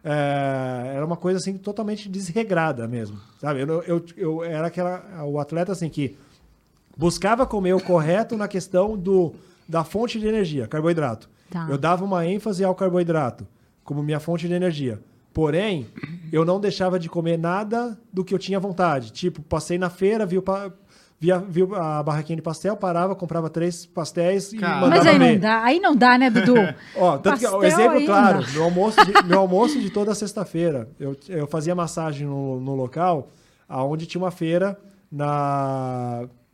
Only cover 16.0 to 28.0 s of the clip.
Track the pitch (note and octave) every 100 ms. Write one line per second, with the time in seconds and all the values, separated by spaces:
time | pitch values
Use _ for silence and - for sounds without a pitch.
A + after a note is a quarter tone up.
16 | D3+ E3+ D#3+ D#3+ E3 F#3+ G3+ - F#3 F#3
17 | E3 F3 E3 E3 E3+ F#3 G#3+ A#3 A#3+ G#3+
18 | _ F#3 F3+ F#3 F#3 G3 G3 F3 F3 C#3
19 | A2+ - F3+ D#3+ - D#3+ - F3+ F3+ F3
20 | F#3+ A3+ G3 F#3 F#3+ G3 G3+ F#3 _ _
21 | _ _ D#3+ F3+ G3 E3+ F#3 G3+ D#3+ D3+
22 | D3 D3+ D#3 D#3+ D#3+ D#3 F#3 F#3 F#3 E3+
23 | F#3 F#3 E3+ E3 D#3+ E3 F3 F3 - -
24 | D3+ F3 E3+ G3 G3 A3 F3 C#3+ C4 E4+
25 | E4 D4 B3+ G#3+ G#3+ A3+ A#3 E4 F#4+ C#4
26 | B3 B3 C4 G#3+ - B3 F3+ C#3 - -
27 | F3+ C#3 G3 A#3+ A3+ D4 - E4 A4+ C#4+